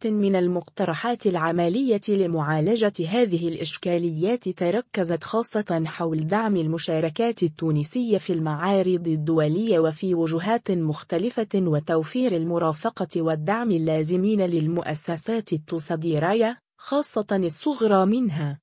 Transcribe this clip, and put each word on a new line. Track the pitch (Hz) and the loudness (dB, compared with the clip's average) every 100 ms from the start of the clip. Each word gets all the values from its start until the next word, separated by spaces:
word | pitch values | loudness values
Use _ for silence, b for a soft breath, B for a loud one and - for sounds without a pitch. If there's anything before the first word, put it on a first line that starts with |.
من | 226 214 202 190 | -2 0 2 2
المقترحات | 180 180 - - 185 156 233 240 214 | 2 0 -4 -4 -2 -2 -4 -2 0
العملية | 175 160 170 170 196 269 208 208 | 0 0 2 2 2 2 0 2
لمعالجة | 196 180 165 147 156 160 226 214 202 165 | 0 2 0 0 2 2 2 0 0 -2
هذه | 226 233 175 170 | 0 2 0 -2
الإشكاليات، | 165 156 - 185 175 175 156 185 240 190 | -4 -4 -4 -2 0 0 0 0 -2 -4
تركزت | 175 175 202 247 - 170 165 | -2 0 0 -2 -4 -2 -2
خاصة | - 226 233 220 208 170 160 | -2 -4 -2 -2 -2 -2 -2
حول | - 170 160 156 | -2 -2 -2 0
دعم | 202 220 196 | 0 2 0
المشاركات | 156 165 - 160 160 156 233 226 | 0 -2 -2 -2 -2 0 -2 0
التونسية | 175 156 160 151 147 254 240 196 | -2 0 0 0 0 -2 0 0
في | - | 0
المعارض | 170 160 151 175 202 185 180 170 | -2 -2 -2 2 2 2 0 0
الدولية | 156 151 160 151 165 226 180 | -2 2 2 4 2 2 4
وفي | 160 156 190 | 2 0 -2
وجهات | 170 165 165 185 233 - | 0 0 0 0 -2 0
مختلفة | 180 156 151 - 170 214 240 214 | 0 0 -2 -4 -2 -2 -2 -2
وتوفير | 196 180 147 151 165 156 254 254 175 | 0 2 0 0 0 0 0 0 0
المرافقة | 165 170 165 156 226 - 175 175 | 0 0 0 0 -4 -4 -4 -2
والدعم | 160 160 156 220 240 | 0 0 0 0 0
اللازمين | 170 160 156 156 180 196 214 | 0 2 0 0 0 2 2
للمؤسسات | 180 170 156 170 - 156 - 165 - 226 214 | 2 2 0 0 -2 -4 -6 -6 -4 -4 -4
التصديرية، | 156 151 165 - 165 165 151 165 220 226 240 _ _ | -6 -4 -6 -4 -4 -2 0 2 2 2 -2 _ _
خاصة | - 277 294 - 208 | -4 -2 0 -2 -2
الصغرى | 196 175 156 302 269 220 196 185 | 0 0 -2 -2 0 4 4 4
منها | 233 240 151 147 143 | 2 0 0 -4 -6